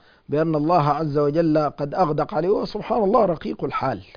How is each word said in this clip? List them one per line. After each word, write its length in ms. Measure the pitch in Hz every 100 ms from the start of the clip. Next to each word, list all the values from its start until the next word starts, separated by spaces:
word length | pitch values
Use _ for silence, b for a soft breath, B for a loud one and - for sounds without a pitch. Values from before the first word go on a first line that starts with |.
| b b b
بأن 260 | 143 160 151
الله 260 | 156 175
عز 360 | 147 147 156 147
وجل 520 | 147 156 165 156 147
قد 260 | - 143 185
أغدق 380 | 160 151 143
عليه، 160 | - 175
وسبحان 540 | 220 214 214 - 233
الله 220 | 196 240 190
رقيق 380 | 156 - -
الحال، 380 | 147 - 135 98 -